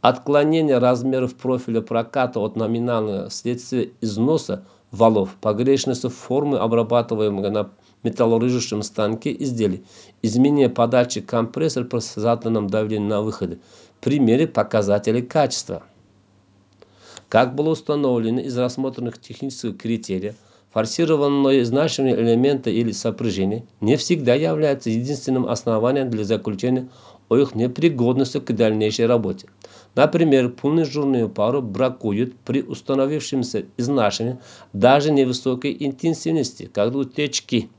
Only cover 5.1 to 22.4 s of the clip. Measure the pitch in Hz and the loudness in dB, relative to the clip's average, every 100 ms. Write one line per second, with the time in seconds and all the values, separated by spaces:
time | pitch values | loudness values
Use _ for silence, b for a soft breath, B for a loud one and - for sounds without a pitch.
5.1 | 107 95 - 110 104 123 135 135 127 127 | 4 0 -2 -2 0 2 2 0 -4 -4
6.1 | 127 - 131 143 135 110 117 113 120 117 | -8 -4 -2 0 0 2 0 2 0 0
7.1 | 110 107 98 98 107 98 _ b b 117 | 0 0 0 -2 -2 -4 _ b b -6
8.1 | 104 117 117 123 123 123 104 104 - 104 | 0 2 4 2 0 -2 -6 -6 -2 -2
9.1 | 110 147 - 139 117 104 92 B B B | -2 -6 -4 -4 -2 -2 -2 B B B
10.1 | _ 113 113 139 147 135 - 117 123 123 | _ -2 4 4 6 2 2 2 4 2
11.1 | 107 - 120 113 139 156 131 123 123 - | -2 -4 -2 -2 -2 -2 -2 -4 -6 -6
12.1 | - 113 117 117 113 104 107 107 110 101 | -4 0 0 0 -2 0 -2 -2 -2 0
13.1 | 104 107 104 90 85 B B B _ - | -2 -2 -4 -8 -8 B B B _ -2
14.1 | 143 120 123 156 - 107 110 101 101 104 | 2 4 4 2 0 0 0 2 0 2
15.1 | 117 123 156 135 - - 90 - _ _ | -2 0 0 0 -2 -8 -12 -12 _ _
16.1 | _ _ _ _ _ _ _ B B B | _ _ _ _ _ _ _ B B B
17.1 | B B 113 127 131 151 156 - 147 143 | B B 2 2 0 -2 -2 -2 0 0
18.1 | 120 113 120 135 123 123 123 131 123 123 | 0 0 -2 -4 -2 -4 -2 -6 -4 -8
19.1 | - - - 135 131 117 98 113 113 113 | -10 -20 -10 -10 -6 -8 -6 -4 -4 -4
20.1 | 92 101 101 b b b 113 113 - 165 | -6 -6 -10 b b b -4 -2 0 2
21.1 | 156 143 143 139 135 120 131 160 - 135 | 2 2 2 4 4 2 0 0 0 0
22.1 | 113 113 117 | 2 2 4